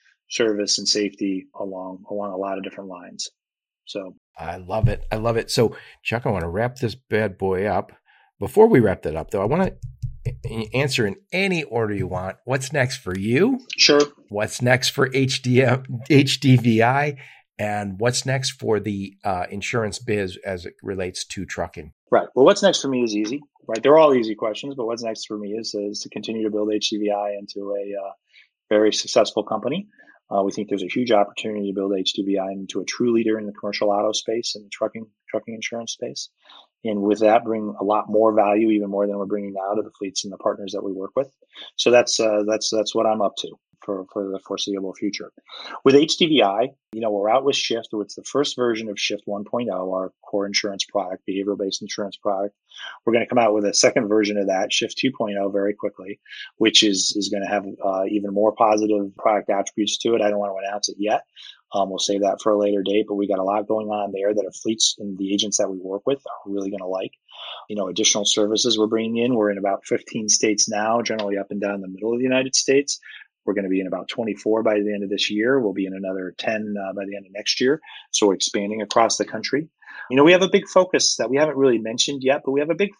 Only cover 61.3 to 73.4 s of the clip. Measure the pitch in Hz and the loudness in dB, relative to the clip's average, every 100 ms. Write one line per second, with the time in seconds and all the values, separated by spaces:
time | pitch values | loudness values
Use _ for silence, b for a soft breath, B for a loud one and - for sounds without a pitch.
61.3 | B B B B 101 95 92 - 101 98 | B B B B -2 -2 -2 -2 0 0
62.3 | - - 104 104 104 98 101 104 101 101 | 0 2 2 4 0 0 0 0 -2 0
63.3 | 95 95 104 104 110 107 104 101 95 98 | 0 0 0 0 -2 -2 -4 -4 -2 0
64.3 | 107 95 90 113 113 - - 104 95 98 | 0 -2 -4 -4 0 0 -2 -8 -6 -2
65.3 | 101 107 101 98 95 92 98 - 139 - | 0 0 0 -2 -4 -8 -6 -2 -4 -4
66.3 | - - 101 98 101 92 92 104 _ _ | -14 -8 -6 -6 -8 -6 -6 -6 _ _
67.3 | B B B B 107 92 85 107 110 101 | B B B B -6 -4 0 0 2 0
68.3 | - 104 107 123 110 107 113 113 117 120 | 0 2 2 0 2 2 0 -2 -2 0
69.3 | 123 104 98 98 98 - 120 - 120 107 | 2 2 0 -2 -2 -2 -4 -4 -6 0
70.3 | - 113 104 - 104 110 117 113 113 101 | 2 2 0 0 0 0 0 0 -2 -2
71.3 | 101 98 101 101 101 95 95 107 120 127 | -4 -4 -4 -4 -4 -8 -8 -4 -2 0
72.3 | 127 131 - - 135 143 - B B B | 0 0 -2 2 2 2 -6 B B B
73.3 | _ | _